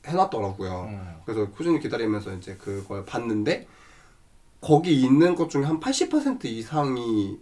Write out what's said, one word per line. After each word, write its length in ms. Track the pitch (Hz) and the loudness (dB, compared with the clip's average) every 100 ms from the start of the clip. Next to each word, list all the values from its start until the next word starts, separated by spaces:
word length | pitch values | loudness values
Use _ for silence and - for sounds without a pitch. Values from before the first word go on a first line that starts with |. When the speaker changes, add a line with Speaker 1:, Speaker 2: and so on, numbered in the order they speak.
| - | -2
Speaker 1:
해놨더라고요. 760 | 180 190 120 98 98 95 90 90 | 0 0 0 -4 -6 -8 -6 -8
Speaker 2:
음. 280 | 101 92 80 | -10 -12 -12
Speaker 1:
그래서 260 | - 110 101 | -6 -4 -4
코지님 300 | - 170 156 | -2 0 0
기다리면서 520 | 113 113 110 104 98 | 0 -2 -2 -2 -4
이제 220 | 95 95 92 | -12 -12 -12
그걸 480 | 101 98 95 98 | -8 -8 -8 -10
봤는데, 640 | 95 123 117 107 110 214 - - - - - _ _ _ _ _ | -6 -6 -2 -2 0 -2 -6 -20 -20 -20 -20 _ _ _ _ _
거기 380 | - 151 175 143 | 4 4 6 4
있는 320 | 127 139 175 | 6 8 6
것 160 | 170 160 | 4 0
중에 140 | 139 | 0
한 160 | 143 311 | 0 0
팔십 300 | 262 277 349 | -2 0 2
퍼센트 360 | 302 277 247 120 | 2 0 -4 -6
이상이 920 | 113 110 151 139 123 120 107 98 - | -8 -4 -2 0 -2 0 0 0 -6